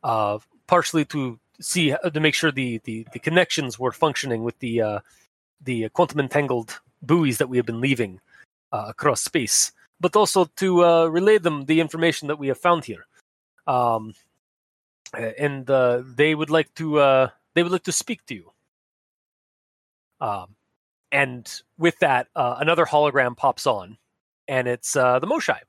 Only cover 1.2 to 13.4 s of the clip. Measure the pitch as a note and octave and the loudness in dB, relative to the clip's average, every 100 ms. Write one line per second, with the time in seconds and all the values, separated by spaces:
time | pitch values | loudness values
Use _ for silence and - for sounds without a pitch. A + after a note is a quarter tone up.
1.2 | C3 A2+ _ _ - F#3 D#3 C#3 F3+ D3+ | -6 -8 _ _ -6 0 0 0 -4 0
2.2 | D#3 - D#3+ C3+ B2+ A2+ - A2+ - - | 0 2 -2 -2 -6 -6 -8 -12 -12 -8
3.2 | - E3+ F3 - C3+ A2+ B2+ - D#3+ C#3 | 0 2 2 -2 -6 -4 -6 0 0 0
4.2 | C#3 A2+ A#2 - B2 A#2 G#2+ G#2 _ _ | -4 -4 -4 -6 -4 -2 -2 -4 _ _
5.2 | _ _ _ _ C3 A#2+ A2 - F3 D3 | _ _ _ _ -8 -6 -4 0 0 0
6.2 | C#3 D3 C#3+ B2 A2+ - _ _ C3+ E3+ | -2 -2 -2 -4 -6 -16 _ _ 0 2
7.2 | D3+ A#2+ B2+ B2+ A#2+ A#2 C3 B2+ G#2+ F#2 | 2 0 0 0 -2 -2 -2 0 -4 -6
8.2 | _ _ _ _ _ A2 G#2 - D3 B2 | _ _ _ _ _ -8 -8 -2 0 0
9.2 | - E3 A#2 - - _ _ _ F3 G#3 | -2 -2 0 0 -2 _ _ _ 0 2
10.2 | G#3 G3 F3 - F#3+ F3 F3 E3+ E3 E3 | 4 2 0 0 2 4 6 6 4 2
11.2 | G3 G#3+ E3+ D3 C3+ D#3+ D#3 D#3+ E3+ - | 4 4 2 -4 0 0 0 0 0 0
12.2 | D3 D3 C#3 C3 F3 E3+ C3 F#2+ - _ | -6 -4 -2 0 2 2 0 -14 -16 _
13.2 | _ _ | _ _